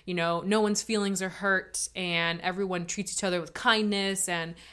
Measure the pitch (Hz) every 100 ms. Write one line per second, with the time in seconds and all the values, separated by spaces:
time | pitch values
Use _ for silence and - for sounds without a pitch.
0 | - 175 170 170 190 214 208 208 - 214
1 | 202 190 190 - 196 190 - - - -
2 | 175 170 170 165 180 185 196 180 170 -
3 | 196 - 190 180 160 - 247 220 214 202
4 | 196 190 - 175 165 170 -